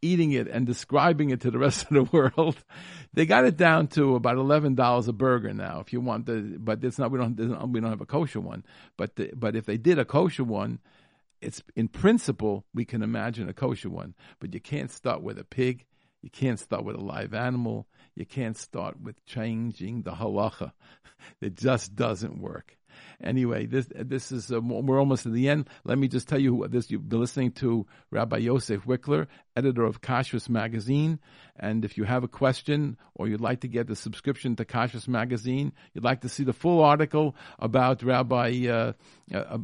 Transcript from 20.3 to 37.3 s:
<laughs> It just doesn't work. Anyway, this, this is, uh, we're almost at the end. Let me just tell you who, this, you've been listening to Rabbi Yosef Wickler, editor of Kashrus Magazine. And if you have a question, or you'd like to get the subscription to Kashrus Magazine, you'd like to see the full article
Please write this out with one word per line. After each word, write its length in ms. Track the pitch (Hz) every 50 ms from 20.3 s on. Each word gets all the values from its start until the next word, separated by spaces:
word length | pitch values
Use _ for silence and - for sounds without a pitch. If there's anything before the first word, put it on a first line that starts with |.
| 101 101 107 110 - - 82 67 -
<laughs> 640 | _ _ - - _ _ - _ _ - - - -
It 140 | - 104 90
just 400 | - 110 127 127 113 - - 101
doesn't 460 | 113 123 113 107 87 110 - - 90
work. 360 | 95 - - - - _ _ _ _ _ - - - - - -
Anyway, 440 | - - 127 131 127 117 117 110 110
this, 200 | 113 120 135 123 - -
this 380 | - 113 127 135 131 - -
is, 180 | 131 120 107 -
uh, 100 | 123 117
we're 380 | 113 120 117 101 139 131 131 135
almost 280 | 139 139 131 120 -
at 60 | 123
the 160 | 113 120 127 139
end. 200 | 147 151 139 - - - -
Let 140 | - 123 135
me 100 | 139 127
just 200 | - 127 - -
tell 100 | 156 131
you 180 | 139 127 120
who, 120 | 117 101 101
this, 220 | 120 123 113 -
you've 180 | 110 101 101 104
been 120 | 113 113
listening 320 | 120 123 - 143 127 123
to 340 | - - 135 123 117 113 101 _ - - _ -
Rabbi 280 | - 104 117 113 - 113
Yosef 460 | 113 117 131 135 - - 110 98 -
Wickler, 420 | 120 127 123 - 143 147 156 151 - - - _ _ -
editor 300 | 120 131 135 123 120 117
of 160 | 113 113 -
Kashrus 480 | - - 127 120 131 - - 113 - -
Magazine. 680 | 117 113 110 113 113 110 101 120 139 143 151 160 160 147 _ _ - - - - _ -
And 260 | - 104 110 113 110
if 120 | 101 - -
you 60 | 104
have 200 | 104 127 127 123
a 40 | -
question, 680 | - - 139 131 127 - - - 147 151 147 139 117 - - _ -
or 140 | - - 110
you'd 120 | 107 107
like 200 | 117 113 127 120
to 80 | - 123
get 180 | 113 117 117
the 100 | 117 107
subscription 600 | - - - 110 - - 143 135 - - 127 117
to 80 | - 113
Kashrus 440 | - - 120 117 123 - 117 - 131
Magazine, 640 | 123 113 113 123 123 110 110 127 127 135 143 143 - - - -
you'd 120 | - - 110
like 180 | 123 131 127
to 60 | - 123
see 160 | - - 139
the 80 | 127
full 300 | - - - 170 175 165
article 520 | 156 147 147 147 156 - - 151 156 147